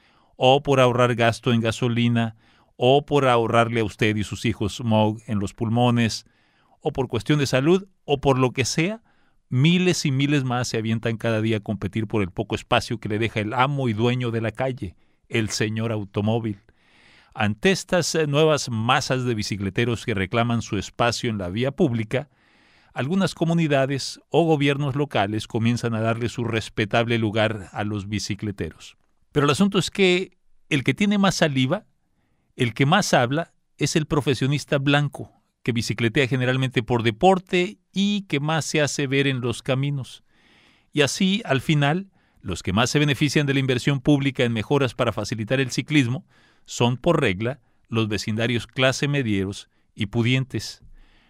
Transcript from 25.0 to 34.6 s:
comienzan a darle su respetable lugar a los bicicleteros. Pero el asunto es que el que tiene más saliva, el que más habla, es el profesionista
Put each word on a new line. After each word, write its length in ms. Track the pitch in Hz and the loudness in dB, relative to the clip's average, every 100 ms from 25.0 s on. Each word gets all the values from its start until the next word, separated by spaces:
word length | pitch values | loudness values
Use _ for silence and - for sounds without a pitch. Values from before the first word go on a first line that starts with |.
| 143 120 101 107 - | -2 0 0 -2 -4
comienzan 460 | 117 113 120 120 | -2 0 0 -2
a 80 | 113 | -2
darle 260 | 113 113 117 | -2 -2 -4
su 140 | - 113 | -4 -4
respetable 720 | 110 - - 107 113 117 117 | -4 -4 -4 0 0 0 0
lugar 500 | 110 107 107 107 87 | 0 0 0 -2 -10
a 100 | - | -8
los 260 | 104 104 98 | -6 -6 -6
bicicleteros. 880 | 104 - 101 107 98 80 - - - _ _ _ | -6 -6 -6 -6 -6 -10 -10 -20 -20 _ _ _
Pero 140 | 151 143 | 0 2
el 60 | |
asunto 260 | 139 196 196 | 4 2 2
es 140 | - | -2
que 460 | - 185 180 190 _ _ _ _ | 2 2 2 -2 _ _ _ _
el 140 | 151 | -2
que 100 | 127 | 0
tiene 240 | 135 202 202 | 0 2 2
más 160 | 196 - | 2 2
saliva, 500 | 165 131 127 185 - _ _ _ _ _ _ - | 0 2 0 -2 -6 _ _ _ _ _ _ -4
el 160 | 123 | -4
que 120 | - 139 | 0 2
más 280 | 180 - | 2 2
habla, 400 | 160 120 147 170 _ _ _ | 2 2 -2 -6 _ _ _
es 180 | 151 165 | -2 0
el 120 | 147 | 0
profesionista 720 | 147 143 135 135 143 | 0 0 0 0 -2